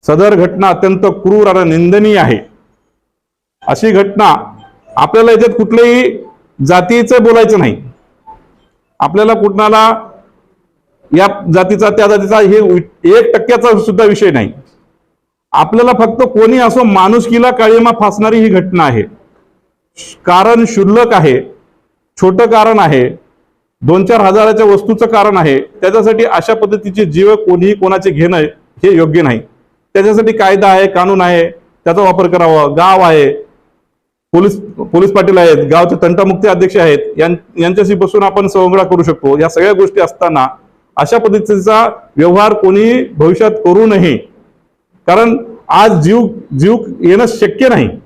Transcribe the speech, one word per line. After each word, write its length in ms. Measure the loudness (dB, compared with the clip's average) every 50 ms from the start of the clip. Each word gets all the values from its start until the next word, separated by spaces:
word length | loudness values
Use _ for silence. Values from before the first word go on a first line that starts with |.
| _
सदर 280 | -2 0 2 2 2 2
घटना 340 | 2 0 -2 -2 -2 -2 -2
अत्यंत 320 | 0 0 -2 -2 -2 0
क्रूर 440 | -2 -4 -4 -2 -2 0 2 2 2
आणि 240 | 2 0 0 0 0
निंदनीय 480 | 0 0 0 2 2 2 2 2 2 0
आहे. 200 | 0 0 -2 -4 -6 -16 _ _ _ _ _ _ _ _ _ _ _ _ _ _ _ _ _ _ _ _ _ _ -6
अशी 240 | -6 -6 -2 0 0
घटना, 640 | 2 2 0 0 -2 0 0 0 0 -2 -6 -16 -20 -20 -20 -20 _ _ _ _ -4
आपल्याला 340 | -4 -4 0 0 2 2 4
याच्यात 240 | 2 2 2 0 0 -2
कुठल्याही 600 | -4 0 2 2 2 2 2 0 0 -2 -4 -8 -16 -20 _ _ _ _ _ -6 -2
जातीचं 500 | 0 0 0 0 0 0 -2 0 2 2 2 4
बोलायचं 340 | 4 4 4 2 2 2 0
नाही, 240 | 0 -2 -4 -8 -14 -20 -20 _ _ _ _ _ _ -20 -20 _ _ _ _ _ _ _ _ _ _ _ _ _
आपल्याला 320 | -6 -2 0 0 0 0
कुणाला 720 | 0 0 -2 -2 -2 0 0 0 2 2 2 2 0 -4 -10 -18 -20 -20 _ _ _ _ _ _ _ _ _ _ _ _ _ _ _ _ _ _ 0
या 100 | 0 0 0 -2 -6 -6 -2
जातीचा, 380 | 0 0 0 0 -2 0 0 0
त्या 160 | 0 0 0
जातीचा, 300 | 2 0 0 0 0 0
हे 400 | 2 2 4 2 2 2 2 0 0 -2 -6 _ _ 0 2 2 4
एक 180 | 2 2 -2
टक्क्याचा 420 | -2 0 -2 -2 0 2 0 0 0
सुद्धा 260 | -2 -2 -2 0 0
विषय 260 | 0 2 2 0 0
नाही. 220 | 0 -2 -4 -6 -8 -16 -20 _ _ _ _ _ _ _ _ _ _ _ _ _ _ _ _ _
आपल्याला 400 | -2 -2 -2 0 0 0 0 0
फक्त 300 | 0 0 0 -2 0 -2 -2
कोणी 340 | -2 2 2 2 2 2 2
असो, 260 | 0 0 0 0 0
माणुसकीला 680 | 2 2 2 2 2 2 0 0 0 0 0 0 0
काळीमा 400 | 0 0 2 2 2 2 2 0 0 0
फासणारी 360 | -2 -4 -2 -2 -2 0 0
ही 120 | 2 2 2
घटना 360 | 0 0 -2 -2 -2 -2 -2
आहे. 180 | 0 -2 -4 -6 -6 -12 _ _ _ _ _ _ _ _ _ _ _ _ _ _ _ _ -20 -20 -20 -20 _ _
कारण 400 | 0 0 2 2 2 2 2 0
क्षुल्लक 480 | 0 0 -2 0 2 2 2 2 2
आहे, 300 | 0 0 2 2 0 -2 -4 -10 -20 _ _ _ _ _ _ _ _ _ _ _ _ -2
छोटं 260 | -2 0 2 0 0
कारण 320 | 2 2 2 2 2 2 0
आहे, 300 | 0 0 2 0 0 -2 -4 -12 _ _ _ _ _ _ _ _ _ _ _ _
दोन 220 | -2 0 0 0 2
चार 160 | 0 0 2
हजाराच्या 460 | 2 2 2 2 2 2 2 2 2
वस्तूचं 400 | 2 2 0 0 -4 -2 -2 -2
कारण 300 | 0 0 0 0 0 0
आहे, 240 | 0 0 0 0 -2
त्याच्यासाठी 640 | -4 -6 _ -4 -4 0 0 0 0 0 0 0 0
अशा 300 | 0 -2 -4 -2 -2 -2
पद्धतीचे 500 | -2 -2 -4 -4 -6 -6 -8 -4 -4 -4
जीव 300 | -2 0 0 2 2 2
कोणीही 400 | 0 0 -2 0 0 0 -2 -2
कोणाचे 360 | -2 -2 -2 -2 -2 -2 -4
घेणं 260 | -2 0 -2 0 0 -2 -2 -4 -6 _ _ _ _ -2 0
हे 120 | 0 2
योग्य 260 | 2 0 0 0 0
नाही. 160 | 0 0 -2 -4 -8 _ _ _ _ _ _ _ _ _ _
त्याच्यासाठी 380 | 0 0 2 0 0 0 -2
कायदा 360 | -2 0 0 0 2 2 2 2
आहे, 180 | 2 2 0
कानून 340 | 0 0 -2 -2 0 0 0
आहे, 300 | 0 0 0 0 -2 -2 -6 -14 _ _ _ _ _
त्याचा 180 | -2 -2 0
वापर 260 | 0 0 0 0 -2 -2
करावा. 380 | 0 0 0 2 2 2 0
गाव 340 | 0 0 0 2 2 2 2
आहे, 320 | 2 2 2 2 2 0 -2 -6 -12 _ _ _ _ _ _ _ _ _ _ _ _ _ _ _ _ _
पोलीस, 280 | -2 0 0 0 -2 -4
पोलीस 500 | -14 -16 -14 -14 -12 -4 0 0 0 2
पाटील 260 | 0 0 0 2 2 2
आहेत, 180 | 4 4 2
गावचे 380 | 2 0 0 0 0 2 0 -2 -2
तंटामुक्ती 460 | -2 -2 0 0 0 -2 -2 -2 0 -2
अध्यक्ष 280 | 0 0 -2 0 0
आहेत, 220 | 0 2 2 0 0 -2 -8 -4
यां-, 440 | -4 -2 -2 -2 -6 _ _ _ -4
यांच्याशी 340 | -4 -2 0 -2 0 -2 0
बसून 280 | -2 -2 -2 0 0
आपण 260 | -2 0 -2 -2 -4 -2
सवंगडा 340 | 0 0 0 2 0 0
करू 200 | 0 0 0 -2
शकतो. 360 | 0 -2 -4 -2 -2 -2 0 0
या 100 | -2 -2
सगळ्या 240 | 0 0 0 0
गोष्टी 280 | 2 2 0 0 0 -2
असताना 460 | -2 -2 -2 -4 -4 -2 0 -2 -2 -4 -6 _ _ _ _ _ _ _ _
अशा 220 | -6 -4 -2 -2 0
पद्धतीचा 680 | 0 0 -2 -2 -2 -2 -4 -2 0 0 2 2 0 -2 -4 -10 -20 _ _
व्यवहार 360 | 0 0 2 2 2 2 0
कोणी 520 | 0 0 0 0 2 2 2 2 0 0 -4
भविष्यात 460 | -6 -4 -2 0 0 2 0 0 -2
करू 360 | -2 -2 0 0 2 2 2
नये, 300 | 2 2 0 0 0 -2 -4 -8 _ _ _ _ _ _ _ _ _ _ _ _ _ _ _ _
कारण 300 | 0 0 2 2 0 -2 -4 -6 -12 -20 -20 _ -2
आज 340 | 0 2 2 2 2 0
जीव, 240 | 0 0 2 0 0 -2 -6 -12 -16 _ -4 -2
जीव 180 | 0 0 0 -2 -4 -12 -12 -2
येणं 260 | 0 0 2 2 0 -2
शक्य 400 | -2 -2 -4 -4 -2 0 0 0
नाही. 200 | 2 0 -2 -4 -6 -12 _